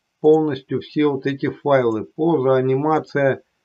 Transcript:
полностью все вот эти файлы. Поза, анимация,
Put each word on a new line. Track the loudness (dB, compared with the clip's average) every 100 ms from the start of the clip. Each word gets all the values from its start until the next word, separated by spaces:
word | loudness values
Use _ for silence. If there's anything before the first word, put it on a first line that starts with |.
| _ _
полностью | 4 4 2 -4 -6 -8
все | -6 -2 0
вот | 0 -4
эти | -4 -6
файлы. | -4 0 0 0 -2
Поза, | -6 -4 -2 0 0 0
анимация, | 0 -2 0 -2 -4 -2 -2 -2 _ _